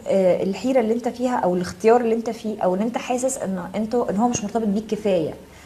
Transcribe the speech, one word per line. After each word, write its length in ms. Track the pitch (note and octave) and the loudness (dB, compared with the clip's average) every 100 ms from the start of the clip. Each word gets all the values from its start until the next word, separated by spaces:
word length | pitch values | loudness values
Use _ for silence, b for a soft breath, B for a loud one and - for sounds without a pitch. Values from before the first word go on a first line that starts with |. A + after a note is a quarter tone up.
| - | 0
آه، 360 | F#3+ F#3 F3 | 4 4 4
الحيرة 360 | F#3+ G3 B3+ C4 | 0 -2 2 2
اللي 140 | A3 | 2
أنت 140 | A#3+ B3 | 0 -2
فيها 280 | A#3+ B3 B3 | -2 -2 0
أو 200 | F3+ F3+ | 0 0
الاختيار 460 | F3+ - A3 B3 | -2 0 4 6
اللي 140 | A3+ A3+ | 4 0
أنت 140 | A#3 | -2
فيه، 320 | - G#3+ G#3+ | -6 -6 -2
أو 140 | F#3 F#3 | 0 0
إن 60 | |
أنت 160 | A#3 C4 | -2 -4
حاسس 400 | - B3+ C4 - | -4 -2 -2 -2
إن 320 | F#3+ F#3+ F3 G3 | -4 -4 -4 -4
أنت، 200 | A3 A#3+ | -2 -2
إن 220 | - G3 | 0 0
هو 100 | A#3+ | 0
مش 160 | A3+ | 0
مرتبط 240 | G3+ A#3 A3 | -2 -2 0
بيك 200 | G3+ A3 | -2 -2
كفاية 460 | G#3+ G#3 F3+ D3+ - B B | -2 0 0 0 -6 B B